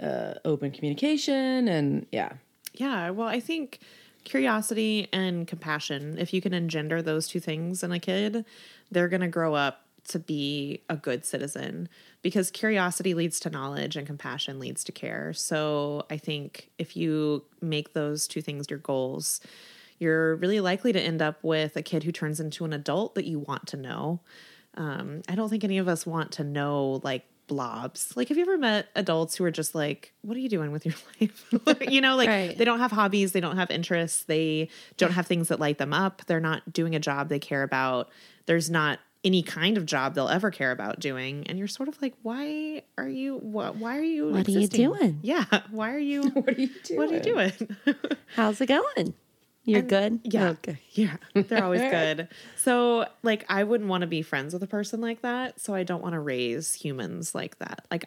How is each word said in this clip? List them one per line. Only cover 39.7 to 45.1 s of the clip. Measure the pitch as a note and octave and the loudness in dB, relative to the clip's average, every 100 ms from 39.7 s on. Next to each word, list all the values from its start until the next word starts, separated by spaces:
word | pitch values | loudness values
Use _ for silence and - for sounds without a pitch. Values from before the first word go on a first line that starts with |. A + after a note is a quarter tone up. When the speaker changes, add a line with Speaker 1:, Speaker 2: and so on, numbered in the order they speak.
| G#3+ | 2
Speaker 2:
of | |
job | D#3+ C#3+ C3+ | 2 0 0
they'll | C3+ C3+ | 0 2
ever | F3 G#3 | 2 0
care | - C3+ | 0 -2
about | B2+ G#2 - | -2 -4 -4
doing, | D#3 C3 C3 C#3+ - | -4 -4 -6 -6 -6
and | F#3 | -6
you're | G3+ | -6
sort | - C4+ | -6 -8
of | C#4+ | -4
like, | C4+ - | -6 -6
"Why | A3 B3 D4 D4+ D#4 D#4 - - | -8 -6 -6 -6 -6 -8 -10 -8
are | C4+ | -6
you, | C4 C4+ C4 | -4 -4 -6
wh-, | A3 G#3+ - G#3+ | -6 -4 -4 -4
why | A3 C4+ | -4 -2
are | |
you | D#4+ D#4 D4+ | 0 0 2
Speaker 3:
What | D4 G#3 | 2 4
are | |
you | G3 | 4
Speaker 2:
existing?" | G#3 A3+ C4 | 4 6 6
Speaker 3:
doing? | G#4 B3 | 6 2